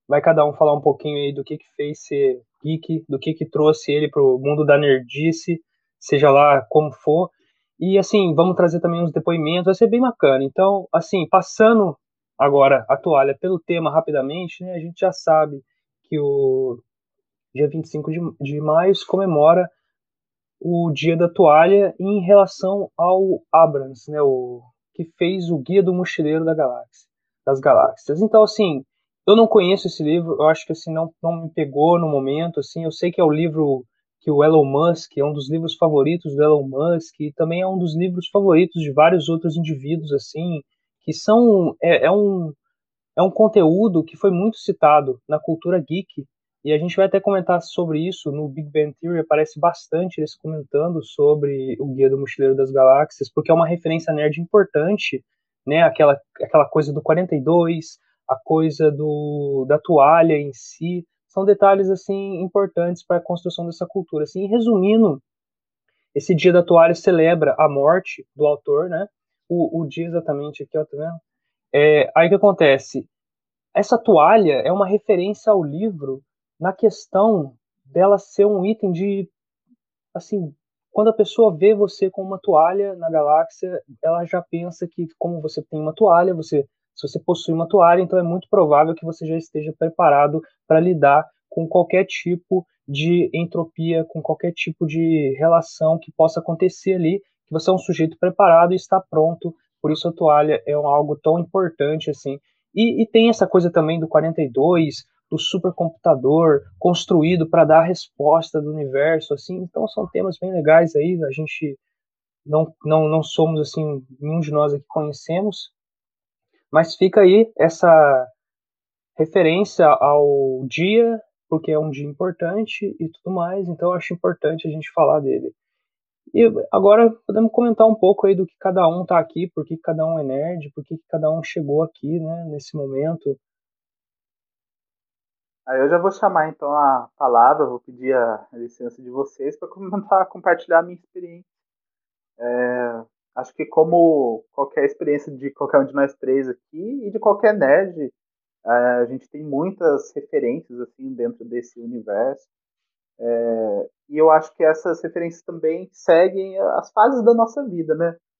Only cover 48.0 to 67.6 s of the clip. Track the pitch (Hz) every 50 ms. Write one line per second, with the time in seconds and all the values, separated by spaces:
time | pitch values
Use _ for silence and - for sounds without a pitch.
48 | 165 185 175 - - 151 139 147 151 143 135 156 151 147 151 156 151 151 147 _
49 | 165 170 175 165 160 160 156 151 156 151 - 151 160 170 170 - - _ 160 160
50 | 185 185 - - 156 156 - _ - 156 160 156 139 - - 143 156 175 175 160
51 | 135 - - - 143 147 151 147 143 139 139 135 131 131 113 - 139 143 127 135
52 | 135 135 135 135 139 135 - - 135 135 135 135 135 135 135 135 131 131 131 143
53 | 151 151 - - 139 - _ 156 151 - 165 165 165 160 175 170 - 165 160 165
54 | 160 - 156 147 151 156 147 160 170 - - 208 190 - - 147 151 180 208 202
55 | - - - 123 - _ _ _ _ _ _ _ _ 139 147 160 170 156 - -
56 | 156 147 143 143 - _ _ - - - - 156 143 - - 156 147 143 143 151
57 | 151 - 160 170 185 175 165 147 127 151 170 175 170 165 165 160 160 - - _
58 | _ _ _ _ _ - 135 - _ - 165 160 160 160 143 - 156 151 147 139
59 | 151 151 147 147 151 147 147 147 143 139 139 135 131 131 147 156 - - 170 147
60 | 135 143 - 170 165 165 156 147 147 143 131 - - - - - 165 170 180 175
61 | 170 _ _ _ _ _ _ 196 196 196 202 202 202 196 196 196 196 185 190 180
62 | - - 196 196 196 196 196 160 185 180 - 202 196 185 - 180 170 175 180 -
63 | - - 175 170 175 - 180 170 - 180 - - 170 170 160 - 180 175 - 196
64 | 170 - - 151 151 147 - 185 196 196 214 240 226 233 226 190 185 202 214 226
65 | 226 185 143 135 - _ _ _ _ _ _ _ _ _ _ _ _ _ _ _
66 | _ _ - 143 - - 180 151 156 180 175 180 175 - 175 165 165 170 170 -
67 | - 196 180 165 160 165 175 160 156 147 - -